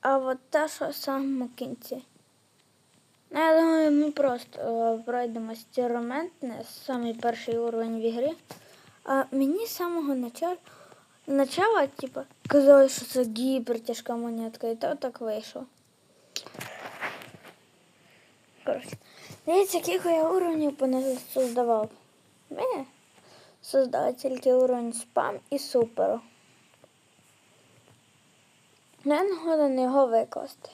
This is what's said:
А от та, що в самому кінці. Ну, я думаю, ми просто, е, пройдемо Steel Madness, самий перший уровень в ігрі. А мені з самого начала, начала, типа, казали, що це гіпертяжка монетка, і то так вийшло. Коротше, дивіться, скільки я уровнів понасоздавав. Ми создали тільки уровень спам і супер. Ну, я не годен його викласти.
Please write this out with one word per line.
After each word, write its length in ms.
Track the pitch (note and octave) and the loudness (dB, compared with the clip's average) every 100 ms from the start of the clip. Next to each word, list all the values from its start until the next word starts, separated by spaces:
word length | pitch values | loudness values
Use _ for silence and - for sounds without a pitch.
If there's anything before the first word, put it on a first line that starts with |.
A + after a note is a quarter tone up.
А 180 | B3+ C4+ | 2 2
от 200 | C4 C4 _ | 0 -6 _
та, 180 | D4+ D4+ | 0 0
що 200 | - D4 | -4 -8
в 60 | |
самому 540 | D4 - C4+ C4+ C4+ B3 | -6 -4 -4 -2 -4 -6
кінці. 540 | - B3+ B3 - C4 - _ _ _ _ _ _ _ _ _ _ _ _ | -8 -12 -12 -12 -14 -14 _ _ _ _ _ _ _ _ _ _ _ _
Ну, 100 | C#4+ | 0
я 200 | D#4+ D#4+ | 6 6
думаю, 300 | E4 D#4+ D#4 | 6 6 4
ми 200 | D4 D4+ | 4 2
просто, 500 | D4 C#4+ B3 - - | 2 0 0 -8 -8
е, 420 | - A3+ A3+ A3+ A#3 | -4 0 0 0 -2
пройдемо 460 | B3 A#3+ A3+ A3+ | -4 -4 -6 -10
Steel 560 | A3+ - - B3 A#3+ A#3 | -12 -10 -2 -2 -2 -4
Madness, 560 | C4 F4 _ C4 A3 A3+ - - | -4 -6 _ -10 -10 -14 -16 -8
самий 280 | B3+ A#3 | -4 -4
перший 440 | A#3 A#3 A3+ - A#3 | -4 -4 -4 -4 -2
уровень 420 | A#3 A3+ A3+ A3+ | -2 -2 -4 -2
в 40 | |
ігрі. 280 | A3+ A3+ C4+ E4 _ - - - - _ | -2 0 -2 -4 _ -20 -20 -20 -20 _
А 200 | - C4+ C4 | -2 0 0
мені 360 | C4+ C4+ E4+ A#4 | 0 0 0 -4
з 40 | |
самого 440 | - F4 E4+ C#4+ | -6 -4 -4 -4
начала, 420 | C4+ A#3+ A#3+ E4+ F4+ - - - - _ _ - | -4 -6 -6 -6 -6 -10 -20 -20 -20 _ _ -2
начала, 600 | C#4 C4+ D4+ G4+ G#4+ C#4 | 0 0 2 2 4 2
типа, 380 | - C4 C4 C#4 _ - | -2 -12 -10 -14 _ 4
казали, 400 | D4 C#4 C#4 C4+ | 6 10 10 10
що 160 | C4+ | 4
це 180 | B3 C4 | -6 -2
гіпертяжка 920 | A#3+ A3 B3+ C4 A#3 A3+ A3+ A#3 - A#3 | -2 -2 -2 -2 -2 -6 -4 -8 -6 -8
монетка, 520 | A#3 A3+ A3+ A3+ A#3 | -6 -6 -8 -6 -6
і 80 | A3+ | -4
то 180 | - | -4
так 260 | D4+ C4 A#3+ | -4 -6 -8
вийшло. 460 | A#3 G#3+ A3 - B3+ _ _ _ _ _ _ - - - - - - - - - - - - - _ _ _ _ _ _ _ _ _ _ - | -8 -8 -10 -14 -16 _ _ _ _ _ _ -12 -12 -16 -16 -14 -16 -12 -12 -12 -18 -20 -20 -20 _ _ _ _ _ _ _ _ _ _ -6
Коротше, 300 | - - - _ - - - - | -6 -6 -18 _ -20 -20 -14 0
дивіться, 340 | F4 G4 F4+ | 2 2 0
скільки 280 | E4+ F#4 F4 | -2 -2 0
я 220 | E4 D#4+ | 2 2
уровнів 460 | F#4 F4+ D#4+ D4 C#4+ | 2 0 0 -2 -2
понасоздавав. 1120 | C4 B3+ C4+ B3+ - C4 B3+ A#3 A#3+ A3+ G#3+ - _ _ _ _ _ | -2 0 -2 -6 -6 -2 -2 0 0 0 -2 -8 _ _ _ _ _
Ми 360 | - B4+ G4+ C4+ _ _ _ _ - - _ | -6 -4 -4 -8 _ _ _ _ -20 -20 _
создали 480 | - C4+ B3+ B3+ C#4+ | -2 0 2 0 -2
тільки 400 | B3+ C#4 B3+ C4 | -2 -4 0 4
уровень 400 | B3+ B3+ B3 A#3 | 4 4 2 -2
спам 460 | A#3 - - - - _ | -8 -4 -2 -2 -4 _
і 80 | C#4+ | -6
супер. 640 | - B3+ A#3 - F#3+ A3+ - _ _ _ _ _ - _ _ _ _ _ _ _ _ _ _ _ _ _ _ _ _ _ _ _ _ _ | -2 0 0 0 -2 -2 -6 _ _ _ _ _ -20 _ _ _ _ _ _ _ _ _ _ _ _ _ _ _ _ _ _ _ _ _
Ну, 100 | C#4 | 0
я 100 | D4 | 0
не 120 | G4 F4+ | 0 -2
годен 440 | E4 D#4+ C#4+ C4 | -2 2 2 2
його 260 | B3+ C4+ C4 | 2 4 4
викласти. 640 | A3+ A3+ - - - - | 4 0 -8 -12 -14 -20